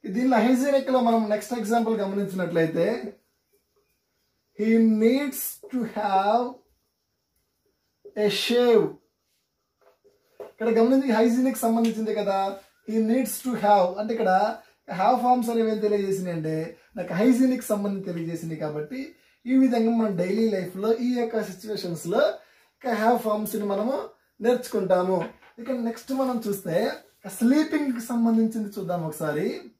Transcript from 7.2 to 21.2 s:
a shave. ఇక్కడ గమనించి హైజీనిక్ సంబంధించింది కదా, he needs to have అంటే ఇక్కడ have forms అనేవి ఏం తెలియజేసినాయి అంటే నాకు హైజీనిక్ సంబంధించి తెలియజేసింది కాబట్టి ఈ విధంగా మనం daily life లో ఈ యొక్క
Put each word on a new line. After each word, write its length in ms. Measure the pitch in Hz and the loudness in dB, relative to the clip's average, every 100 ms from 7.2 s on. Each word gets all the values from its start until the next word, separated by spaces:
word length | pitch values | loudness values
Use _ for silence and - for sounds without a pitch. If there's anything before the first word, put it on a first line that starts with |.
| _ _ _ _ _ _ _ _ - - 214 | _ _ _ _ _ _ _ _ -14 -2 0
a 40 | - | 0
shave. 420 | - 240 247 226 - - _ _ _ _ _ _ _ _ _ _ _ _ _ _ - | 0 2 6 6 4 -4 _ _ _ _ _ _ _ _ _ _ _ _ _ _ -20
ఇక్కడ 160 | _ 226 214 | _ 0 4
గమనించి 320 | 233 269 269 220 | 4 4 4 2
హైజీనిక్ 420 | 247 240 262 226 226 | 4 4 0 0 0
సంబంధించింది 480 | 226 226 214 220 208 | 2 2 0 -4 -2
కదా, 200 | 196 196 196 196 - _ - | -2 0 -2 -6 -16 _ -4
he 100 | 220 220 | -2 2
needs 220 | 247 226 - 254 | 2 0 -4 -6
to 60 | 233 202 | -2 4
have 220 | 202 180 190 | 4 4 0
అంటే 120 | 220 220 | -6 -2
ఇక్కడ 160 | 196 190 214 226 - _ - 175 | 2 2 2 -4 -14 _ -12 0
have 160 | 202 247 240 | 2 2 4
forms 220 | 254 226 | 2 2
అనేవి 180 | 233 220 | 0 0
ఏం 60 | 214 208 | 0 0
తెలియజేసినాయి 500 | 208 196 190 180 165 | 0 0 -2 -4 -4
అంటే 180 | 160 156 160 - _ - | -4 -4 -6 -12 _ -12
నాకు 160 | 180 165 | -6 0
హైజీనిక్ 500 | 233 240 262 254 - | 2 4 4 0 -2
సంబంధించి 360 | 208 202 196 180 | -4 -2 -4 -6
తెలియజేసింది 440 | 170 165 165 165 156 | -6 -6 -8 -8 -6
కాబట్టి 360 | 151 151 151 262 294 - _ _ 240 | -6 -6 -8 -10 -12 -16 _ _ 0
ఈ 40 | 262 | 4
విధంగా 280 | 262 233 226 233 | 4 4 2 2
మనం 140 | 220 180 | 0 0
daily 240 | 185 208 226 196 | 0 2 2 0
life 200 | 175 190 | -4 -4
లో 60 | 214 233 247 | -2 0 0
ఈ 20 | |
యొక్క 220 | 247 | 0